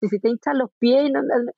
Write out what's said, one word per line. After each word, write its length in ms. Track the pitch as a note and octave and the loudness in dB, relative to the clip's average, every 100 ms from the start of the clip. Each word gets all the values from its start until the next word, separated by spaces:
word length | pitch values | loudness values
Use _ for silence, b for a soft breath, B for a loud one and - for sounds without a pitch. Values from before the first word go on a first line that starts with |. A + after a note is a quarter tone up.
Si 60 | G3+ | -4
se 120 | G3 | -2
te 100 | A3+ | -2
hinchan 280 | A#3 - C#4 | -2 -2 -2
los 140 | B3 _ | -4 _
pies", 320 | A#3+ C4 D4 | 2 4 2
no, 100 | C#4 | 0
no, 220 | C4+ A#3+ | -2 -2
no. 80 | A#3+ | -2